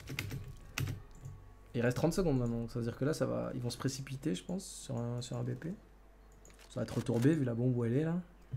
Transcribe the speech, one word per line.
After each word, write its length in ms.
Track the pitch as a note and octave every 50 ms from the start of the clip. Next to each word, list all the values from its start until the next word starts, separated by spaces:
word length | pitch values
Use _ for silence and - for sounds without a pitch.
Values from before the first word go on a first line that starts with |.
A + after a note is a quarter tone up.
| - - C#3 - - - - - - - - - - - - - - - - - - - - - - - - - - - - - - - -
Il 80 | A#2+
reste 160 | A2+ B2 B2+ -
trente 160 | - E3 E3+
secondes 260 | - F#3+ E3 C#3+ B2+
maintenant, 220 | A#2+ A#2+ A#2 A#2
donc 100 | A#2 A2+
ça 80 | - A#2+
veut 60 | A#2
dire 120 | A#2 A2+ -
que 80 | C3
là, 80 | C#3 D#3
ça 120 | - C3
va, 260 | A#2+ A#2+ A#2+ A#2 A#2 A#2+
ils 80 | C3
vont 80 | B2 A#2+
se 80 | - -
précipiter, 580 | - C3+ C3+ - C3+ - C3+ C3 - D#3 F3+
je 80 | F3 -
pense, 220 | - F3+ F#3+ -
sur 320 | - - - - - B2+ A#2
un, 240 | A#2+ A#2+ A#2+ B2
sur 160 | A#2+ - B2 A#2+
un 60 | A#2+
B 80 | B2
P. 220 | B2 B2 - D#3+ G3 - - - - - - - - - - - - - - - - - - -
Ça 100 | - B2
va 20 |
être 140 | A#2 - -
retour 240 | B2 A2+ - B2+ A#2+
B, 80 | A#2 C#3
vu 180 | E3 D#3+ C3+
la 80 | A#2+ A#2
bombe 240 | A#2 B2 B2+ B2 A#2+
où 80 | A#2
elle 80 | A2+ A#2
est 100 | C#3 D#3
là. 120 | E3 E3+ F3+ F3 - - - - - -